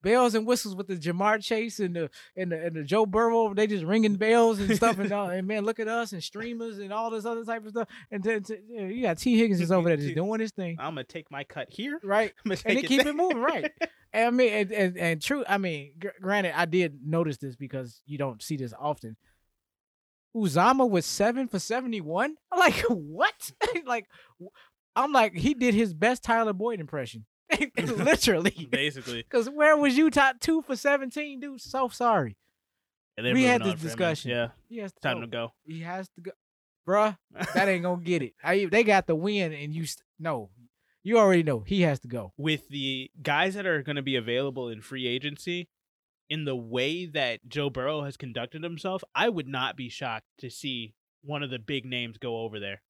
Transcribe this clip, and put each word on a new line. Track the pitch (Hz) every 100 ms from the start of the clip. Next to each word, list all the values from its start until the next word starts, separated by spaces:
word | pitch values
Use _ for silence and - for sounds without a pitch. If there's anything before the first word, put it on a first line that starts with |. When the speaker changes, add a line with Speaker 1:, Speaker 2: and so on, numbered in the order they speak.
Speaker 1:
bells | 185 240 247
and | 220 220
whistles | 240 208 190
with | 196
the | 185
Ja'Marr | 156 175 202 214
Chase | 202 220 226 -
and | 190
the, | 170 156 - - -
and | 180
the, | 160 170
and | 160
the | 147
Joe | 196 220
Burrow. | 208 233 226 220
They | 196 214
just | 208
ringing | 160 214 220 196
bells | 214 233 226 208
and | 196 214
stuff | 233 196
and, | 202
Speaker 2:
<laughs> |
Speaker 1:
uh, | 202 196
and | 185 190
man, | 214 208
look | 220
at | 220
us | 233 226
and | 185
streamers | - 208 226 233 226 202
and | 196
all | 208 226
this | 226 214
other | 233
type | 226 233 214
of |
stuff. | 220 226 - -
And | 208
then | 196 220
to, | 196 214 214
you | 233
know, | 190
you | 226
got | 233 170
T | 254 226
Higgins | 226 185
is | 170
Speaker 2:
T, | 185
Speaker 1:
over | 170
there | 156
Speaker 2:
T, |
Speaker 1:
just | 147 160
doing | 190 220
his | 220
thing. | - 180 165
Speaker 2:
I'ma | 139 156 123
take | 170 151
my | 139
cut | 139 156 127
here. | - 254 302
Speaker 1:
Right. | 196 202 214 -
Speaker 2:
<laughs> | 220
I'ma | 190 220
Speaker 1:
And | 233
they |
Speaker 2:
take | 247
it |
Speaker 1:
keep | 269
Speaker 2:
there. | 294
Speaker 1:
it | 294
moving, | 359 262
right. | 262 311 302 _
Speaker 2:
<laughs> | 330 _ _
Speaker 1:
And | 214 233
I |
mean, | 247 247
and, | 214 196
and, | 214 190 180
and | 170 160
true, | - 285 240
I | 196
mean, | 185 151 139 151
gr-, | 196 -
granted, | 185 202 185 147
I | 170
did | 180 175 143 139
notice | 160 165 135
this | 139 120
because | 135 135 123 - -
you | 147
don't | 139 110
see | - 151
this | 127 107
often. | 147 147 113 110 _ _ _ _ _ _ _ _ _ _ _ 226
Uzomah | 202 147 202 269 254
was | 185 -
seven | - 208 240 254
for | 196
seventy-one? | - 233 254 220 151 175 269 311 _
I'm | 359
like, | 349 -
<laughs> | 466
"What?" | 202 147 165 370 - - - 453
<laughs> | 403 269
Like, | 240 190 - _ _
w-, | 175 _ _ _ _ -
I'm | 277
like, | 277 220 175
he | 226
did | 277 247
his | 208 226
best | 156 208 254
Tyler | - 226 220
Boyd | 190 220 220
impression. | 151 151 123 113 107 _ _
<laughs> | 311 269 -
Literally. | 160 - 214 320 - 180 180 170 147
Speaker 2:
<laughs> |
Basically. | 127 147 135 123 117
Speaker 1:
'Cause | - 254 226
where | 294 302 302
was | 285 254
you, | 311
top | 269 269 247
two | - 320
for | - 254
seventeen? | 285 285 269 294 294 269
Dude, | 285 262
so | - 262 254
sorry. | - 240 208 123 - _ _ _ _ _ _ _ -
Speaker 2:
And | 120
they're |
Speaker 1:
We | 247
had | 254 247
Speaker 2:
moving | 214
Speaker 1:
this |
Speaker 2:
on | 165
from | 165
him. |
Speaker 1:
discussion. | - 175 156 127
Speaker 2:
Yeah. | 120 117 - _
Speaker 1:
He | 233
has | -
to | _
Speaker 2:
Time | 143 117
Speaker 1:
go. |
Speaker 2:
to | 117
go. | 117 117 _ -
Speaker 1:
He | 160
has | 165 185 190 -
to |
go. | 175 - _ _ _ _ -
Bruh, | 196 214 190 _
Speaker 2:
<laughs> | - 180
Speaker 1:
that | 185 196
ain't | 185
gonna | 175 180
get | 170 175
it. | 123 _
I, | 151 190 190
they | 202
got | 220 196 180
the | 160
win, | 185 208 170
and | 151 147
you | 156 156
st-, | - _ _
no. | 160 135 98 110 120 _ _ _
You | 185 226
already | 208 180
know | 156 123
he | 98 196
has | 170 139
to | 127
go. | 123 95 -
Speaker 2:
With | 147 151 -
the | 143 135 131 131 -
guys | 147 147 190 196
that | 190
are | 156
gonna | 135 143
be | 135 131
available | 113 120 139 131 120
in | 110
free | 107 135 123
agency, | 127 147 143 - 175 175 _ _ _ _ _ _
in | 151 147
the | 127
way | 113 123 135 170 180
that | 151 127 113 123
Joe | 147 143
Burrow | 131 131 156
has | 143 -
conducted | 135 117 123 160
himself, | 170 165 190 185 - -
I | 226
would | 185 131
not | 135 127 143
be | 123
shocked | - 127 110 _ _
to | 127
see | - 143 123 113 _ _ _
one | 139 147
of | 143
the | 123
big | 107 139 127
names | 123 120 110
go | 127 113
over | 113 107
there. | 98 101